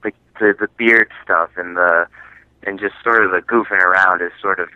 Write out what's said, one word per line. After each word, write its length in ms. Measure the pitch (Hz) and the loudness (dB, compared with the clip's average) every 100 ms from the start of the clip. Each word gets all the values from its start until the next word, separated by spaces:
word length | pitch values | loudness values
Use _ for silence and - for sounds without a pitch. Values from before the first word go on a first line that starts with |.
like 120 | 107 - _ - | -10 -12 _ -4
the, 160 | 110 101 | -2 0
the 100 | 107 _ | -4 _
beard 360 | 117 117 110 - | 2 2 2 -4
stuff 280 | - 87 82 - | -2 -2 -2 -6
and 220 | 90 87 | -10 -2
the, 300 | 90 85 85 - - - _ _ | 2 2 0 -8 -20 -20 _ _
and 160 | - 98 | -12 -8
just 160 | 101 - | -8 -6
sort 200 | - 117 | 0 2
of 60 | 104 | 2
the 120 | 92 | -2
goofing 380 | - 117 107 98 | -2 -2 -2 0
around 440 | 92 92 95 90 | 2 4 2 0
is 80 | 87 - | -4 -8
sort 180 | 101 95 | -6 -4
of 100 | 85 | -6